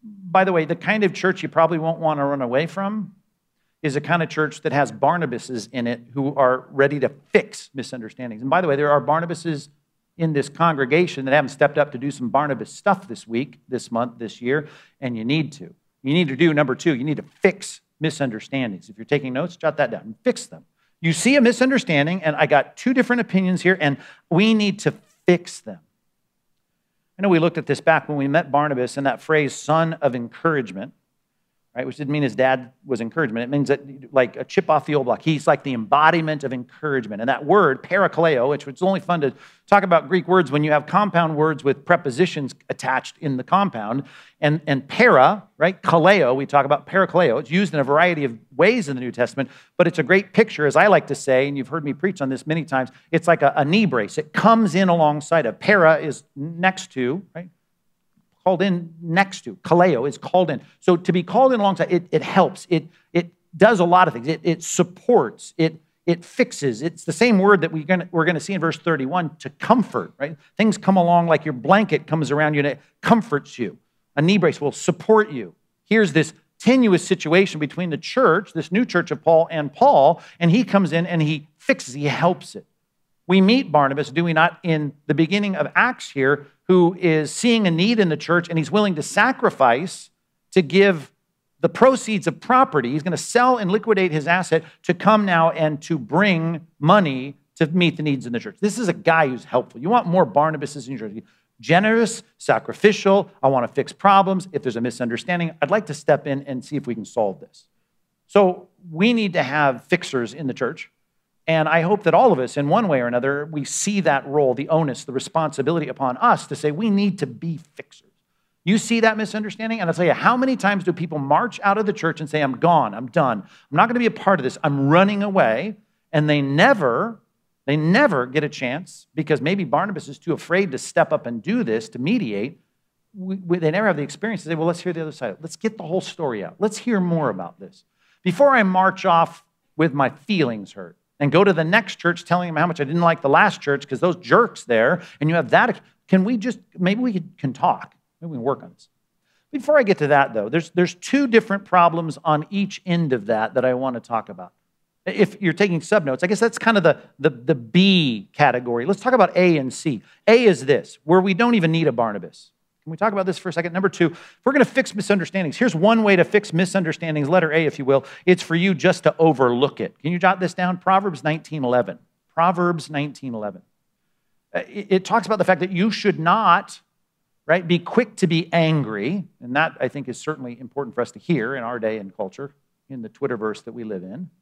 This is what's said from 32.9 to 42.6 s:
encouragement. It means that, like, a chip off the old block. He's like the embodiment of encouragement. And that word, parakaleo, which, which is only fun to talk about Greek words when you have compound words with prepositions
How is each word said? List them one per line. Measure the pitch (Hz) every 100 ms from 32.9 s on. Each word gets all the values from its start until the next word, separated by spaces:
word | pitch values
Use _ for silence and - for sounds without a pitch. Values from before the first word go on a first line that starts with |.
| 123
encouragement. | 113 160 147 113 120
It |
means | 147 127
that, | 139 139 135 123
like, | 139 123 -
a |
chip | 131 - 185
off | 156 -
the | 147
old | 127
block. | 110
He's | - 151 -
like | 147
the | 143
embodiment | 123 107 143 151 170 156 151
of | 143
encouragement. | 127 123 _ 151 135 107 104
And | 117
that | 135 143
word, | 196 175 131
parakaleo, | - 190 180 - 165 139 123
which, | 143 -
which | 123
is |
only | 185 190
fun | - 175
to | 139 - - _ _
talk | 202
about | 190 170 131
Greek | 185 160
words | 185 156
when | 147 151
you |
have | 151 147
compound | 185 208 175 165 151
words | 156 156
with | 139 139 -
prepositions | - 143 123 175 - 135 -